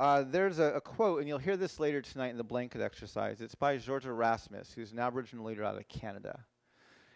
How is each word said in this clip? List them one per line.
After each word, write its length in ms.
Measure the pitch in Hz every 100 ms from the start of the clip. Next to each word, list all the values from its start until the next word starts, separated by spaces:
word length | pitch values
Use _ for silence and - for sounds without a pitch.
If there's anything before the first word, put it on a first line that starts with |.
uh, 240 | 139 143 135
there's 320 | 160 196 160
a, 140 | 151
a 80 | 143
quote, 380 | - - 220 165
and 80 | 147
you'll 80 | 143
hear 180 | 156 190
this 240 | 185 -
later 220 | 151 143
tonight 300 | 127 135 127
in 60 | 120
the 60 |
blanket 380 | 113 120 123 120
exercise. 580 | 104 - 107 107 104 107
It's 160 | 113 -
by 220 | 143 139
George 280 | 110 135 127
Erasmus, 680 | 117 113 113 - 101 95
who's 180 | - 110
an 80 | 113
Aboriginal 460 | 123 123 120 120 110
leader 180 | 107
out 140 | 104 101
of 100 | -
Canada. 560 | - 110 101 101 - - _ _ _ _ - _